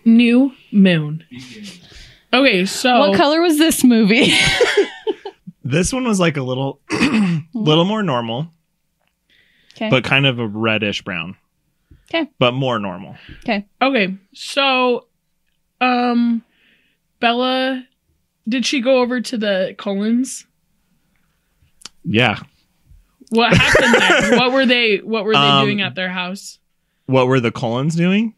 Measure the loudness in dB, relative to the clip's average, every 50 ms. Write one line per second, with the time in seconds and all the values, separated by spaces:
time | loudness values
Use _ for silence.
0 | _ 2 4 4 4 4 4 4 2 2 -2 -8 _ _ 2 4 4 4 4 2
1 | 0 -4 -8 -10 -12 _ -20 -20 -18 -18 -18 -18 -18 -18 -20 -20 -20 -20 -20 -20
2 | -20 -20 -20 _ _ _ 0 2 2 4 2 2 0 -2 -4 -2 0 2 2 4
3 | 4 4 4 2 2 2 2 2 2 2 2 2 2 2 2 2 4 4 4 4
4 | 4 4 4 4 4 4 2 2 0 0 2 0 0 0 2 0 -2 -2 -4 -8
5 | -8 -8 -8 -8 -10 -16 -20 _ _ -20 -20 _ _ -4 -2 -2 -2 -2 -4 -4
6 | -2 -2 0 0 0 0 0 -2 -6 -4 -4 -4 -4 -6 -6 -10 _ _ -4 -2
7 | 0 0 2 0 0 0 0 -4 -6 -8 _ -4 0 2 2 2 2 0 -2 -2
8 | -2 -2 -2 -2 -4 -4 -6 -6 -8 -10 -12 _ _ _ _ _ _ _ _ _
9 | _ _ _ _ _ _ _ _ _ _ _ _ _ _ _ -8 -2 0 0 0
10 | 0 0 0 2 2 2 0 -2 -4 -6 -4 -2 -2 0 0 0 -2 -2 -4 -6
11 | -8 -10 -10 -10 -10 -12 -14 -18 _ _ _ _ _ _ _ _ _ _ -20 _
12 | _ _ -6 -6 -6 -6 _ _ -2 0 0 -2 -4 -2 -2 -4 -4 -6 -10 -10
13 | -14 -18 -20 -20 -20 -20 -20 -14 -8 -6 -6 -6 -6 -10 _ _ 0 2 2 2
14 | 0 -2 -4 -10 -14 _ _ -18 -16 -8 -4 -2 0 0 0 0 0 0 -2 -2
15 | -6 _ _ _ _ _ _ _ _ _ _ _ _ _ _ _ -2 0 0 0
16 | 0 0 0 0 0 0 0 -2 -6 _ _ _ _ _ _ _ _ _ _ _
17 | _ _ _ _ -2 -2 0 0 -2 -2 -2 -2 -2 -4 -4 -6 -10 -16 _ _
18 | _ _ _ _ _ _ _ _ _ -6 -4 -4 -2 -2 -4 -2 0 2 2 2
19 | 2 0 -2 -6 -6 -6 -6 -4 -2 -2 0 -2 -2 -4 -6 -10 -8 -6 -6 -4
20 | -2 -2 0 -2 -2 -4 -8 -14 -18 _ _ _ _ _ _ _ _ _ _ _
21 | _ _ _ _ _ _ _ _ _ _ _ _ _ _ _ _ -20 -20 -20 _
22 | _ -2 0 2 2 2 0 -2 -8 -16 _ _ _ _ _ _ _ _ -20 -20
23 | _ _ _ _ -12 _ 0 0 2 4 4 2 4 4 2 2 4 4 2 2
24 | 4 2 2 2 2 2 2 2 2 2 2 2 2 2 2 2 2 0 0 -2
25 | -4 -4 -6 -4 -2 0 0 2 2 4 4 2 2 0 -2 -2 -4 -6 -6 -8
26 | -8 -8 -6 -8 -8 -8 -10 -12 -14 -20 -20 _ _ _ _ _ _ _ _ _
27 | _ 0 0 2 2 2 2 0 0 -2 -4 -4 -6 -4 -4 -4 -4 -4 -2 0
28 | 0 0 0 0 -2 -4 -6